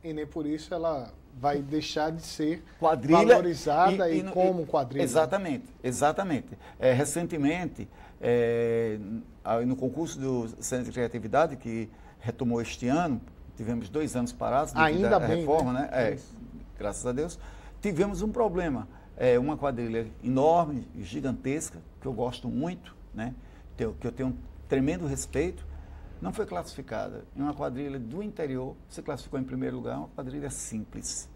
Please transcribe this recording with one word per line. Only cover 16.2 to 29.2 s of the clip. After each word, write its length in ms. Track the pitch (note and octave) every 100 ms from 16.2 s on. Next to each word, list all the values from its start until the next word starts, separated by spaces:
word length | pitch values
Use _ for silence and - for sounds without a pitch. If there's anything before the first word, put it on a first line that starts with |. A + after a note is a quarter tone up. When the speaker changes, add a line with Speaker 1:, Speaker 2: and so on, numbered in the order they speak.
| - - - - - -
Speaker 2:
graças 260 | G2+ G2
a 60 | B2
Deus. 280 | B2 E3 - - - - -
Tivemos 420 | G#3 E3 G3+ D#3+
um 80 | G#3+
problema. 560 | B3 A3 F3+ E3+ B2 G#2+ - - -
É, 220 | B2+ B2
uma 180 | C#3 D3+
quadrilha 480 | C#3 A#2+ A#2 A2+ A2 -
enorme, 680 | A#2+ C3 D3+ E3+ D#3+ C#3 - -
gigantesca, 800 | F2 C3 C3 A#2+ C3 D3 E3 E3 - -
que 60 | C3+
eu 60 |
gosto 360 | A#2 B2 A#2+ A#2+
muito, 480 | A#2 E3 F3+ - - -
né? 220 | G#2 A#2 C3 - - - -
Teu-, 160 | A2+
que 120 | G#2 A#2+
eu 60 |
tenho 180 | A#2 C3
um 60 | B2 - - -
tremendo 360 | C#3 C3+ F3 D#3
respeito, 600 | C3+ - C3 E3+ F3 - - - - - -
não 120 | F3
foi 140 | A3 G3
classificada. 800 | F3 E3 - - G#2+ G2+ G#2+ - -
E 60 |
uma 100 | C#3+
quadrilha 460 | D3 D3 B2+ C#3+ C3+
do 240 | A2+ D#3
interior 540 | G#3+ - D3+ C3 C3 D#3 -
se 140 | -
classificou 360 | D#3 C#3